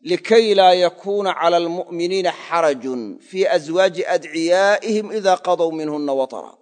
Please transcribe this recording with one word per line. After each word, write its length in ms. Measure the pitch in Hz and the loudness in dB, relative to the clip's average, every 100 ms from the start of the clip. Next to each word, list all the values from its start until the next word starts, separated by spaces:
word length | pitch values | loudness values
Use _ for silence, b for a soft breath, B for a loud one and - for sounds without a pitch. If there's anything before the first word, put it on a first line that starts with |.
likay 420 | 156 175 - 226 226 | -4 -4 4 4 4
laa 200 | 196 185 | 6 6
yakuuna 560 | 180 175 175 196 202 196 | 6 2 0 -6 -2 -2
cala 220 | 165 165 175 | 0 2 2
almu'miniina 760 | 170 175 - 175 175 190 175 | 0 -6 -8 -6 -4 0 -2
xarajun 720 | 156 - 165 160 135 131 127 107 - | -4 -4 0 0 0 -6 -8 -8 -12
fii 240 | _ 185 190 | _ -2 0
azwaaji 560 | 175 151 170 190 175 - | 0 -2 0 0 0 -4
adciyaa'ihim 1000 | 175 156 156 165 180 196 208 220 214 214 | -4 -4 -6 0 2 2 0 0 -2 -2
idaa 260 | 214 190 180 - | -2 0 0 0
qadow 240 | 175 165 | 0 0
minhunna 400 | 160 151 147 147 | -2 -6 -4 -4
watara. 400 | 135 127 110 67 - | -2 -4 -6 -16 -20